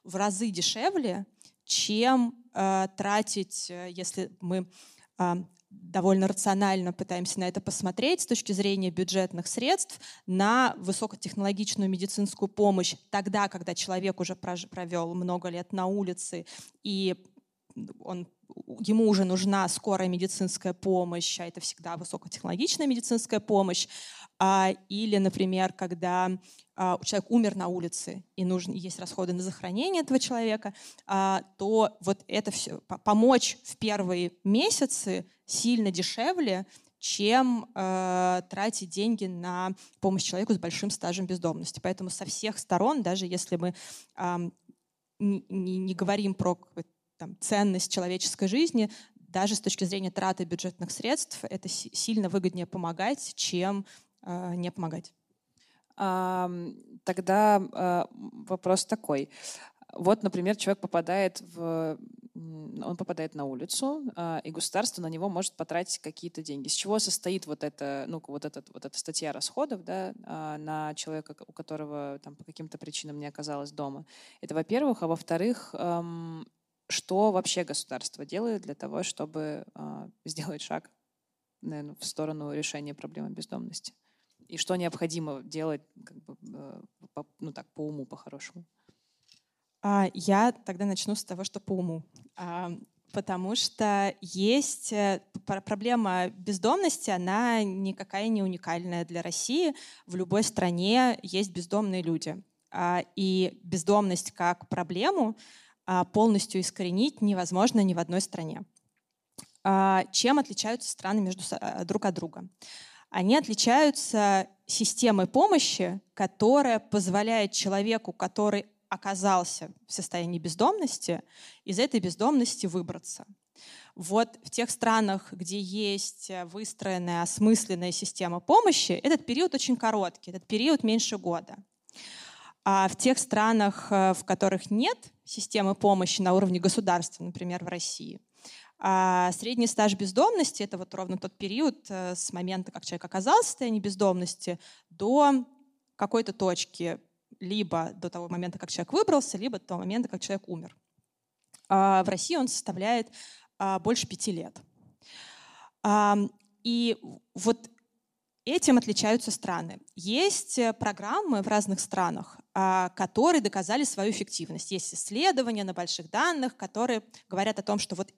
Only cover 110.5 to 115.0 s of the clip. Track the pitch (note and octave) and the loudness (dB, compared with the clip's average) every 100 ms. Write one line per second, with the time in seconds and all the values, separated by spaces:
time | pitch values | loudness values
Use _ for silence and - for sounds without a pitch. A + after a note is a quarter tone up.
110.5 | G#3 G#3+ A#3+ - - F#3+ G#3+ F#3 F#3 - | -2 -4 -4 -6 -6 -2 0 0 -4 -6
111.5 | - - - F3 G#3+ G3+ E3 E3 - F#3 | -6 -4 -4 -2 0 0 -2 -6 -10 -18
112.5 | _ - - - - _ F#3+ F#3 C#4+ C#4 | _ -20 -20 -20 -20 _ 0 4 4 2
113.5 | G#3 A#3 C4 D4+ - - A3 G3+ F#3+ F#3 | 0 4 6 6 2 -2 2 4 4 0
114.5 | _ - - A3 - | _ -6 -2 0 2